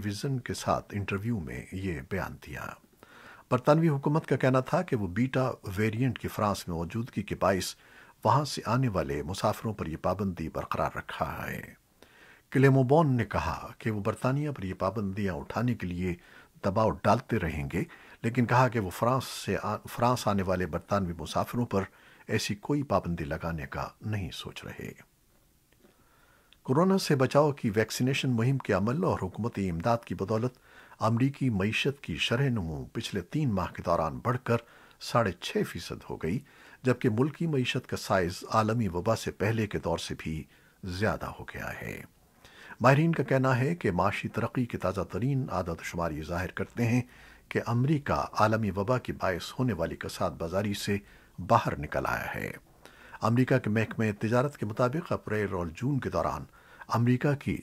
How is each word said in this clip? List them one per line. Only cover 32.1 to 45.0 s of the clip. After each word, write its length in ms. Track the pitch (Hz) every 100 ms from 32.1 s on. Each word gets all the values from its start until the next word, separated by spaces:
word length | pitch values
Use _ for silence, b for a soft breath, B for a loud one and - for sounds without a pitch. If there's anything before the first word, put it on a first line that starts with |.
| 76
شرح 320 | - 120 139
نمو 360 | 117 80 73 -
پچھلے 280 | 120 - 101
تین 320 | - 147 139
ماہ 140 | 95 82
کے 160 | - 90
دوران 320 | 85 80 64
بڑھ 140 | 120 123
کر 120 | - 117 B B B B
ساڑھے 320 | - 101 95
چھ 240 | - - 214 -
فیصد 360 | 87 - 64 -
ہو 60 | -
گئی، 220 | 80 120 B B B B
جبکہ 260 | 127 123 127
ملکی 360 | 110 147 - 170
معیشت 420 | 139 123 127 -
کا 80 | 98
سائز 480 | - 98 87 95 -
عالمی 380 | 110 107 117 101
وبا 280 | 87 95 110
سے 140 | -
پہلے 360 | - 101 113 104
کے 120 | 82
دور 200 | 85 82
سے 160 | - -
بھی 260 | 82 78 - b b b
زیادہ 420 | 95 90 104 73 -
ہو 180 | -
گیا 360 | - - - -
ہے۔ 220 | 55 - - _ _ B B B B -
ماہرین 320 | 123 139 165
کا 100 | 156
کہنا 360 | 135 135 131 123
ہے 160 | 135
کہ 160 | 175 110
معاشی 380 | 87 98 - 107
ترقی 380 | - 113 131 120
کے 120 | 92
تازہ 220 | 90 101